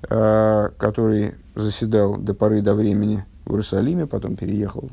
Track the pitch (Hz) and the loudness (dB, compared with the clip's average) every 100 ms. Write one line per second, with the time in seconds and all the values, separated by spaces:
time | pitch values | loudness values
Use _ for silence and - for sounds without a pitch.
0 | - 113 110 110 110 107 104 - 107 107 | -2 0 4 4 4 2 0 -2 -2 0
1 | 110 107 104 - - - 107 - 110 110 | 2 2 0 -6 -14 -6 -4 -4 0 2
2 | 101 101 107 101 107 107 104 101 107 101 | 2 0 -4 0 2 2 2 2 2 2
3 | 104 107 98 - - 101 107 98 120 175 | 0 -2 -6 -16 -6 -4 -2 -2 0 -2
4 | 151 104 - - 98 101 101 - 131 | -4 -6 -6 -8 -4 -4 -4 -8 -12